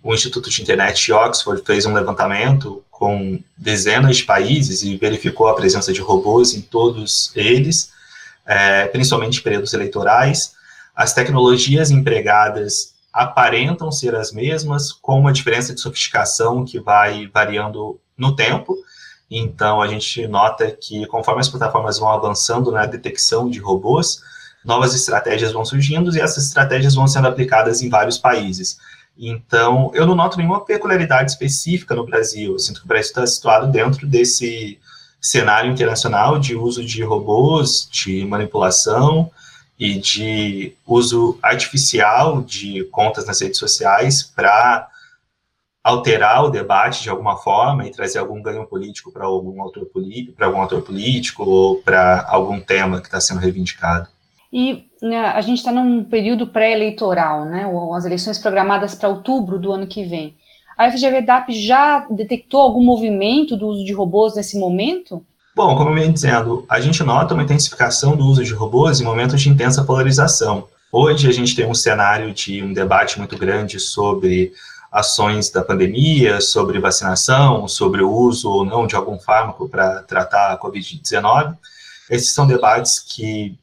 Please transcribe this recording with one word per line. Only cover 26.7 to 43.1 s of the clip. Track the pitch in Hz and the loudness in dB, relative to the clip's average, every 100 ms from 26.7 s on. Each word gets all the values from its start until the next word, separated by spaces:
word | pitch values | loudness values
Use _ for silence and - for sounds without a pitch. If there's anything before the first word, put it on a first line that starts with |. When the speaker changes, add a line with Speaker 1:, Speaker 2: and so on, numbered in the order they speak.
| 131 139 | 2 4
Speaker 1:
vão | 135 135 | 4 4
sendo | 139 131 | 2 0
aplicadas | 127 123 110 113 117 | 0 2 2 2 -2
em | 123 | 0
vários | 110 104 - | 2 2 0
países. | - 113 98 92 92 - - - _ _ | 0 0 -2 -6 -8 -10 -20 -20 _ _
Então, | 117 113 _ 120 117 131 127 | -10 -10 _ 2 4 2 2
eu | 135 170 | 2 4
não | 175 | 4
noto | 170 175 | 2 0
nenhuma | 170 202 | -2 -2
peculiaridade | - 208 202 185 160 131 139 | -2 -4 0 0 2 2 0
específica | - 139 - 165 180 - | -4 -4 -4 -4 -4 -2
no | 117 | -6
Brasil. | 113 113 110 104 104 | -2 -2 -2 -6 -6
Eu | 95 | -4
sinto | - 101 | -6 -8
que | |
o | - | -2
Brasil | 110 107 | -2 -2
tá | - | -4
situado | 123 - 120 110 135 | -2 -2 2 2 2
dentro | 117 120 135 143 | 0 0 -2 0
desse | 120 123 - 120 113 107 98 _ - _ _ | 2 2 0 -4 -8 -12 -14 _ -20 _ _
cenário | - 123 107 104 123 | -2 0 2 2 2
internacional | 127 117 113 117 104 120 147 | 0 0 0 -2 2 2 2
de | 135 113 | -2 -2
uso | 120 120 | -4 -4
de | 110 113 | -8 -6
robôs, | 110 104 104 110 143 156 139 - - | -4 -4 0 2 4 2 0 -2 -4
de | - - 95 | -8 -4 -6
manipulação | 98 101 85 104 92 - 107 113 143 160 165 _ - - _ _ | -4 -6 -4 -2 0 0 0 2 2 2 -2 _ -20 -20 _ _
e | 107 98 | -6 -4
de | - 104 110 107 104 98 104 _ | -4 -4 -4 -4 -4 -6 -10 _
uso | - 120 120 120 117 - | 0 2 4 2 0 2
artificial | 113 123 - 135 - 113 104 120 160 139 | 0 0 -2 -2 0 2 2 4 2 0
de | - - 101 98 92 | -6 -10 -8 -8 -6
contas | - 110 | -2 -2